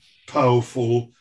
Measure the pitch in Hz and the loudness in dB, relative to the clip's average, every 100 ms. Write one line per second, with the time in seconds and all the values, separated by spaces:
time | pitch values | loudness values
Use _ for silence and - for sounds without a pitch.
0 | _ _ - 147 127 123 120 131 117 120 | _ _ -8 0 2 2 0 -4 0 0
1 | 117 _ | -2 _